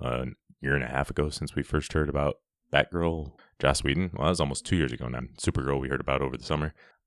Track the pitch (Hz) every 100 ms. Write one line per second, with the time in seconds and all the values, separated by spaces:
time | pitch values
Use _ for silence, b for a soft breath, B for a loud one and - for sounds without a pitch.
0 | 62 62 64 - _ _ 69 69 62 67
1 | 73 - 73 - 71 73 69 76 - 80
2 | 73 71 73 - _ _ _ 71 - 87
3 | 85 82 71 - b - 67 71 69 73
4 | 92 - 78 87 71 67 - 92 67 60
5 | 62 62 64 - - - 67 69 65 67
6 | - 67 67 64 - 76 76 b b b